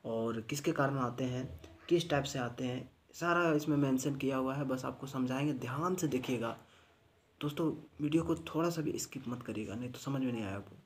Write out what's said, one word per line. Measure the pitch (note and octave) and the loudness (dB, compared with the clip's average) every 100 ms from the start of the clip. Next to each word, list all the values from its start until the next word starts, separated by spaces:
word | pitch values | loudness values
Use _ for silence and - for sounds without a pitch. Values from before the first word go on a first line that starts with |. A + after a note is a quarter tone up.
| A#2 | -2
और | A2+ A2+ A#2 | -2 0 -2
किसके | A2 C#3 F3 | -4 -2 0
कारण | D3+ C3+ C#3 | 2 2 2
आते | A#2+ A#2+ | -2 -2
हैं, | B2+ B2 C3 - - - - | -2 -2 -6 -10 -16 -18 2
किस | E3+ E3+ | 2 4
type | C#3+ C3+ | 0 0
से | C#3 | -2
आते | A#2+ A#2+ B2+ | -4 -2 -4
हैं, | B2 B2+ _ _ | -4 -8 _ _
सारा | - E3+ F3 E3+ | -2 2 4 6
इसमें | D3+ D3+ C#3+ | 4 4 4
mention | C#3 C3 C#3+ C#3 | 4 4 2 0
किया | C3 C3+ | 0 2
हुआ | C3 C3+ | 0 0
है। | C3+ | 0
बस | B2+ C3 | -2 -2
आपको | B2 C3 | -6 -6
समझाएंगे, | C3+ B2+ C3 D3 C3 | -2 0 2 0 0
ध्यान | B2 C3+ F3 F3+ | -2 0 0 2
से | D#3 | 2
देखिएगा | B2+ B2+ A#2+ A2+ - - - - _ _ _ _ _ | 0 0 0 0 -4 -12 -20 -20 _ _ _ _ _
दोस्तों, | D3 C#3 D#3+ - - - | -4 0 0 0 -10 -2
वीडियो | D3 D#3+ | 2 4
को | D#3+ D#3+ - | 2 -2 0
थोड़ा | D#3+ E3+ | 2 2
सा | E3 | 2
भी | D3 - | -2 -2
skip | - - A2+ | -6 -6 -6
मत | B2 | -6
करिएगा, | A#2 G#2 G#2 G#2+ | -6 -6 -4 -6
नहीं | B2 | -6
तो | B2 | -6
समझ | C#3 C3+ | -4 0
में | C3 | 0
नहीं | A#2 | 0
आएगा | G2+ G2+ | -2 -4
आपको | - - | -8 -18